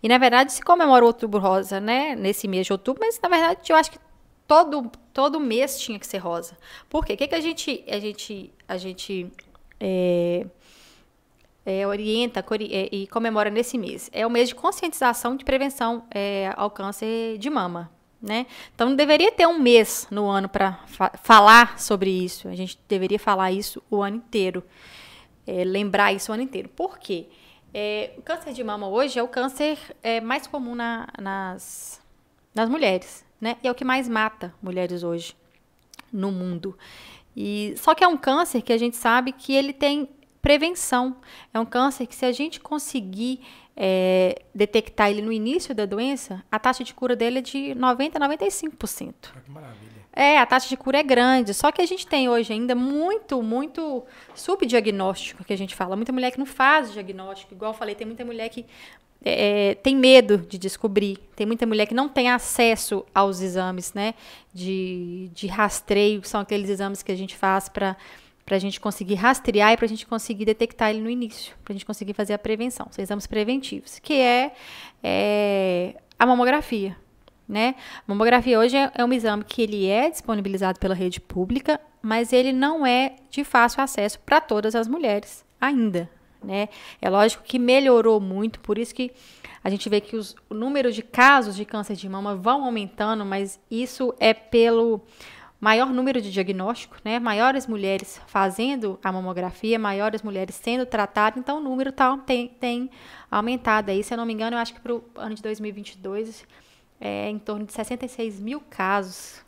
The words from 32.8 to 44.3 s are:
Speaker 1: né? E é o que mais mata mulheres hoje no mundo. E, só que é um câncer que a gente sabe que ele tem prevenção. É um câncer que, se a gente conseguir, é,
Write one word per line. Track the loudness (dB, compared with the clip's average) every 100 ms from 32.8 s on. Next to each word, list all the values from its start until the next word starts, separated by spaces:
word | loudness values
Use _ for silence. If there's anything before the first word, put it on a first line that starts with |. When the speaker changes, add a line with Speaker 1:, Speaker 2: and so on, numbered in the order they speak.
| 0 0 -4 -20 _ _
Speaker 1:
né? | -8 -4
E | -4
é |
o | -2
que |
mais | -2 -2 -2
mata | -2 -2 -4 -16 -12
mulheres | -8 -4 -4 -4
hoje | -4 -6 -8 -18 _ _ _ _ _ -20 -12
no | -6 -4
mundo. | -4 -6 -6 -8 -12 -20 -20 -20 -20 _ -10
E, | -6 -6 -6 -2
só | 2
que | 6
é | 6
um | 4
câncer | 2 2 2 -2
que | 0
a | 0
gente | 0 0
sabe | 2 2 2
que | -8 0
ele | 0 0
tem | 0 0 0 -4 -10 _ _
prevenção. | 4 4 2 -4 -2 0 0 -6 -16 -20 -10
É | -6
um | -4
câncer | 0 0 0 -10
que, | -4
se | -2
a |
gente | -2 -6 -8
conseguir, | -8 -8 -4 -6 -6 -6 -6 -6 -12 -20 _ -4
é, | 0 2 4 4 2